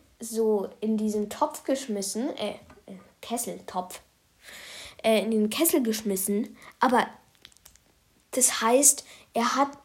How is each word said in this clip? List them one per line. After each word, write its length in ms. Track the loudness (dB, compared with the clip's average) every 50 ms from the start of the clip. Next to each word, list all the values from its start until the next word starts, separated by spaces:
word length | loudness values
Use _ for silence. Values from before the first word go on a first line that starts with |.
| _ _ _ -16
so 480 | -12 -6 -2 0 2 2 2 2 0 -2 -6 -4
in 160 | -2 0 0
diesen 320 | 0 0 0 0 0 -2 -4
Topf 360 | -2 -2 -2 -2 -2 -4 -4
geschmissen, 680 | -2 -2 -2 -2 -4 -4 -4 -4 -4 -4 -4 -4 -4 -4
äh, 160 | -6 -6 -8 -8 -10 -16 -20 -20 -20 -20
äh, 100 | -20 -20 -20 -20 -20 _ _
Kesseltopf, 800 | -12 -8 -6 -6 -6 -6 -8 -10 -12 -10 -8 -8 -8 -8 -10 -18 -20 _ _ _ _ _ _ _ -20 -20 -20 -18 -18 -18 -16 -16 -18 -18 -10 -2 2
äh, 200 | 4 4 4 4
in 100 | 2 2
den 180 | 2 2 2
Kessel 320 | 2 2 2 4 4 2 2
geschmissen. 760 | 2 -2 -2 -2 -4 -2 -2 -2 0 0 0 -2 -4 -8 -16 -20 -12 -4 0
Aber 280 | 2 4 4 4 2 0 -4 -16 _ _ _ _ -20 -20 _ _ -20 -20 _ -20 _ _ _ _ _ _ _ _ _ _
das 320 | -2 2 2 2 2 2 2
heißt, 420 | 4 4 6 6 6 4 2 -2 -18 -20 -20 -16 _ -4
er 220 | -2 -2 0 2
hat, 140 | 2 0 0 -2 -10 -18